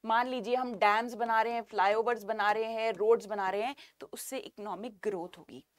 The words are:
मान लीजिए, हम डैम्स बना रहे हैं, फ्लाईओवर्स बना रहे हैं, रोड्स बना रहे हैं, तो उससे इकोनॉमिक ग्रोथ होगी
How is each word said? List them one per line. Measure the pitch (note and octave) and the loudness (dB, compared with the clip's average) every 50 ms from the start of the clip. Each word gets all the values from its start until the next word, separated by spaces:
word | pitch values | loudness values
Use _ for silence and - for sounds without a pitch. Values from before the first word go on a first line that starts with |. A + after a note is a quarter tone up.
| - | -2
मान | A3+ A3+ A#3 B3 C4 | 2 2 2 2 2
लीजिए, | B3+ B3+ G3 A3 A#3+ | -2 -4 0 0 0
हम | B3+ B3+ B3 A#3 | 0 0 -2 0
डैम्स | F3+ G#3+ G#3 G#3 A3 A#3 B3 A#3+ | 4 4 4 4 4 0 -2 -4
बना | G#3 A#3 A#3 A3+ A3+ | -4 -2 0 2 2
रहे | A3 A#3 | 2 0
हैं, | A#3 A#3 | -2 -4
फ्लाईओवर्स | A3 _ A3 G3+ F#3 G3+ G#3 A3 A3+ A#3 A#3+ A3 G3+ | -6 _ 0 2 4 4 4 4 2 2 0 -2 -2
बना | G3 A3 A3 G3+ G#3 | -4 -2 0 2 2
रहे | G#3 A3 A3+ | 2 2 0
हैं, | A3+ A3+ A3+ A3 A3+ | -2 -2 -2 -2 -2
रोड्स | G#3+ F3 G#3 A3 A#3 A3+ G#3 | 0 2 4 4 4 4 4
बना | G3+ G#3+ G3+ G3 F#3+ | -4 -4 -2 0 0
रहे | F#3 G3+ | 0 0
हैं, | A3 B3+ C#4+ - - - _ _ | -2 -2 -6 -8 -16 -20 _ _
तो | - - | -16 -14
उससे | - A3+ - - C4+ C4 | -12 -12 -10 -8 -8 -8
इकोनॉमिक | - - _ - G#3 G#3 F#3 F3 G#3+ B3 G#3+ F#3+ | -8 -10 _ -12 -8 -8 -8 -8 -8 -12 -12 _
ग्रोथ | - A3 G3+ F3+ D#3+ F3+ - F3 | -4 -4 -4 -4 -6 -10 -12 -18
होगी | D#3+ - - B2+ - _ _ | -20 -18 -18 -18 -18 _ _